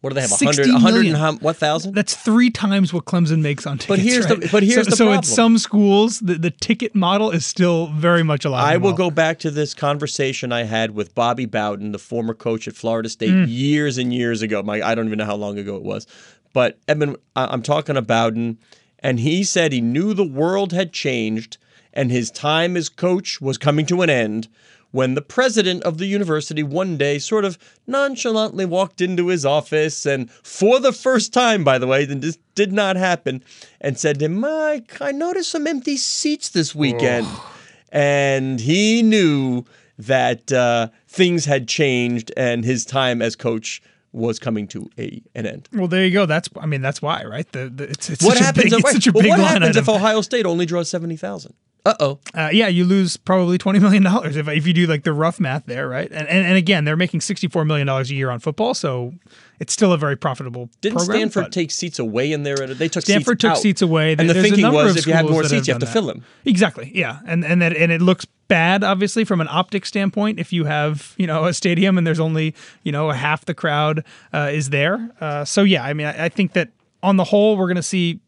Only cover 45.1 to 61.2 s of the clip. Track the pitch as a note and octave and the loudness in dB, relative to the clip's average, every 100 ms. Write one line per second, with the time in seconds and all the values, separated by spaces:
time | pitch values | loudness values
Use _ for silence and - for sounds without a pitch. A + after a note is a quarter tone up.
45.1 | - _ - A2 C#3+ - A3+ F3+ F#3 F#3 | -12 _ -10 -10 -10 -8 -4 -2 0 2
46.1 | F#3+ F#3 D#3 - - D#3 C#3 C3 C#3+ D3 | 2 0 -2 -4 -10 -6 -4 -6 -6 -6
47.1 | E3 A2+ A2 - C3 C3 C3 - - - | -6 -8 -12 -10 -10 -12 -12 -12 -12 -10
48.1 | D3 F#3 B3 C4+ - A3 A3+ C4 C#4 B3 | 2 4 4 4 4 4 4 4 4 4
49.1 | G3+ G3 E4+ - G3+ E3 - C#3+ G#3 G#3+ | 6 6 6 4 4 4 4 2 2 2
50.1 | A3 - B3 F#3+ E3+ F3 F3 E3 F3+ E3+ | 0 0 -2 0 0 -2 -2 -4 -6 -6
51.1 | D#3+ F#3+ G3 B2+ - _ _ G3+ G#3+ C#3+ | -8 -10 -12 -16 -20 _ _ -2 2 -2
52.1 | C#3 - - D#3 F#3+ A3 F3 F3+ G3 F#3 | -2 -10 -6 0 2 2 2 2 2 0
53.1 | - - F#3 F3 F3+ G3 G3+ G3+ G3+ F#3+ | -4 0 0 2 0 2 4 6 6 4
54.1 | G#3+ G#3 D3 D3+ D3+ D#3 E3+ E3+ D3+ E3 | 2 -2 -6 -2 -2 2 2 2 0 0
55.1 | D3 D#3+ F3 D3+ C#3+ - B2 C3+ B2+ - | 0 -2 0 -4 -4 -6 -8 -6 -6 -8
56.1 | D#3 D3+ F3+ F3+ F#3+ F3 F#3 D3 D#3 F3+ | -8 -2 0 2 2 2 2 2 0 -2
57.1 | D#3+ - F#3+ E3+ E3+ D#3 D3+ C#3 C3+ B2+ | -2 -4 -4 -2 -2 0 0 0 -2 -2
58.1 | C#3 C3 A#2+ - D3 A3+ C4 D3+ B2+ B2 | -4 -4 -4 -6 -2 -2 -2 -4 -4 -8
59.1 | F3 _ - - _ - - G3+ E3+ D3 | -12 _ -20 -20 _ -8 2 2 2 0
60.1 | C#3 D3+ B2+ C3 B2 A#2+ _ G#3 G#3+ F3+ | -2 -4 -6 -10 -12 -14 _ -4 -2 0
61.1 | G#3+ | 0